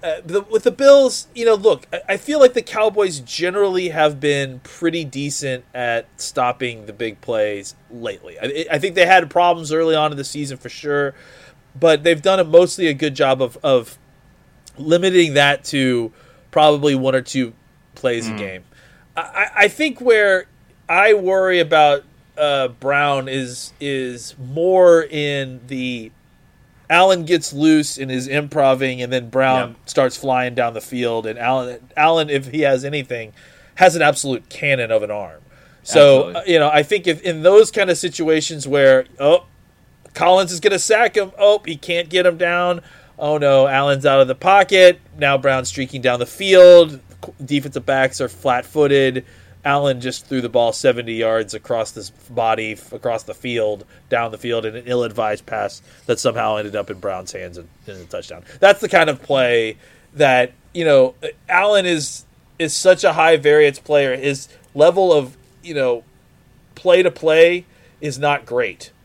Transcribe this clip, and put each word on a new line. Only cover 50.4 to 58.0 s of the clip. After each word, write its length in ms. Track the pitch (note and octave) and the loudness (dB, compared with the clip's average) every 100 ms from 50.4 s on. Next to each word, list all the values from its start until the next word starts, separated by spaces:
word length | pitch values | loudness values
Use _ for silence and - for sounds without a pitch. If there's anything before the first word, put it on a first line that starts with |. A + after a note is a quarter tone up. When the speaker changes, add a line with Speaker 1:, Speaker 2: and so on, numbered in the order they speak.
| A#2 | -4
Speaker 1:
ball 240 | A#2+ A#2 | -2 -2
seventy 440 | A2 C3+ A#2+ A#2 A2+ | 0 -2 -2 -6 -4
yards 380 | A2+ A2+ G#2 | -2 -2 -4
across 380 | A2 - A#2 G#2+ | -12 -8 -6 -6
this 200 | - F#2+ | -12 -20
body, 600 | _ _ A#2+ A2+ A2+ A2 | _ _ -6 -2 -2 -6
f-, 220 | G#2+ - | -12 -16
across 300 | A2 A#2+ A2+ | -10 -8 -8
the 100 | - | -10
field, 500 | G2 B2+ A#2 G#2+ G#2 - _ _ | -14 -8 -4 -4 -6 -12 _ _
down 240 | A#2 A#2 | -4 -4
the 60 | G#2+ | -10
field, 280 | A#2+ A2+ A2 | -8 -6 -8
in 80 | |
an 100 | A2+ B2 | -12 -6
ill-advised 600 | B2 A#2 G#2+ G#2+ G#2+ - | -4 -4 -4 -4 -6 -8
pass 360 | A2 G2+ - _ _ - | -8 -8 -10 _ _ -6
that 120 | A#2 | -4
somehow 380 | B2 A2+ G#2+ G#2+ | -2 -2 -4 -4
ended 220 | G#2 G#2 | -6 -8
up 120 | G2+ | -10
in 80 | G2 | -10
Brown's 360 | G2 F#2 F#2 | -10 -10 -12
hands 240 | F#2+ F2+ F2 | -16 -16 -18
and 100 | E2 _ - | -20 _ -20
in 120 | |
a 80 | F#2+ | -20